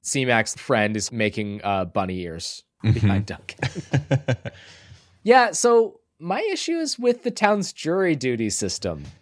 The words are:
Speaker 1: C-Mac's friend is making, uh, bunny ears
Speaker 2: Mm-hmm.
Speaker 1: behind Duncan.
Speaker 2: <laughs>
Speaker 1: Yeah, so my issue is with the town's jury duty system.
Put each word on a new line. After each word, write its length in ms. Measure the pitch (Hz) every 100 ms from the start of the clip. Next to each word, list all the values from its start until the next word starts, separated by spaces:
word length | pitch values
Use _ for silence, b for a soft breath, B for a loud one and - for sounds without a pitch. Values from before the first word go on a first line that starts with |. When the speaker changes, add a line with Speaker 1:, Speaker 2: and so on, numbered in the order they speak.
Speaker 1:
C-Mac's 520 | - 139 127 117 110 -
friend 400 | - 113 104 107
is 160 | 101
making, 480 | 117 107 101 104 101
uh, 200 | 101 98 90
bunny 340 | 104 95 92
ears 420 | 87 82 - - _ _
Speaker 2:
Mm-hmm. 80 | 110
Speaker 1:
behind 340 | 117 107 95 104
Duncan. 1120 | 92 - - - 185 - 139 - 139 143 123 -
Speaker 2:
<laughs> 60 | B B B B B B B 208
Speaker 1:
Yeah, 260 | 254 233
so 480 | 165 240 233 226 - _ _
my 220 | 170 208 440
issue 240 | 370 - 330
is 220 | 320 -
with 240 | 240 240
the 80 | 240
town's 420 | 233 208 208 190
jury 420 | - 151 180 185
duty 360 | 151 127 120 110
system. 540 | - 98 - 95 78 71 -